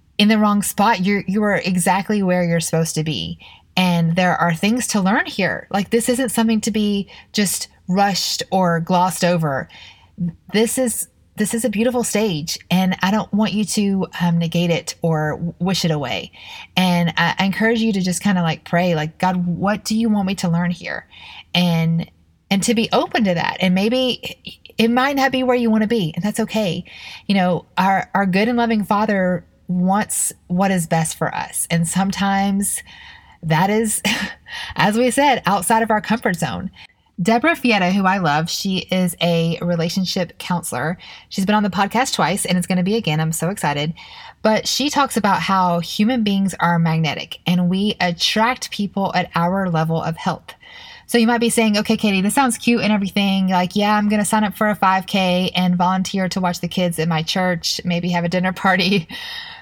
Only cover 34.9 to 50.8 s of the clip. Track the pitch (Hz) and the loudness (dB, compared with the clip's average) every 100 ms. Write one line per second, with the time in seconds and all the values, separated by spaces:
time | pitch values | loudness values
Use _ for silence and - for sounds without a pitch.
34.9 | 214 247 262 285 240 180 196 175 226 226 | 2 2 2 2 2 0 0 2 2 2
35.9 | 214 - 220 - 175 139 87 - - - | 0 0 -2 -2 -2 -4 -6 -8 -12 -20
36.9 | _ _ - 180 233 311 330 247 208 180 | _ _ -4 0 2 2 2 2 2 2
37.9 | 202 190 196 170 147 165 - 196 190 - | 2 2 2 2 2 0 -4 -4 -4 -2
38.9 | 185 180 - 170 170 165 170 175 170 170 | 0 0 0 0 2 0 -2 -2 -2 -2
39.9 | 190 180 196 175 - - 175 - 123 151 | -2 -2 -2 -4 -8 -6 -6 -4 -4 -4
40.9 | 180 - - - - 190 208 208 185 196 | -6 -12 -20 -10 -4 0 2 0 0 0
41.9 | 226 269 - 156 202 - 180 - 185 180 | 0 0 0 0 0 0 -2 0 0 0
42.9 | 226 185 151 160 160 160 208 151 143 151 | 0 0 0 0 -2 -4 -2 -2 -2 -4
43.9 | - - - - - 220 220 - - 285 | -6 -14 -20 -20 -2 0 2 0 -2 -2
44.9 | 285 269 226 202 175 170 190 180 170 165 | 0 0 0 0 0 2 2 2 0 -2
45.9 | - 214 262 208 196 196 - 170 170 165 | 0 0 2 0 0 0 0 2 2 2
46.9 | 160 156 98 71 - - 180 175 190 208 | 2 0 -2 -8 -6 0 2 2 2 0
47.9 | - 180 175 - 214 226 254 - - 202 | 0 -2 0 -2 2 0 -2 -6 -6 -4
48.9 | 196 190 180 180 170 175 196 185 165 160 | -2 -2 0 -2 0 0 0 0 0 0
49.9 | 165 160 160 190 156 - - - - | -2 -2 -4 -4 -6 -8 -20 -20 -20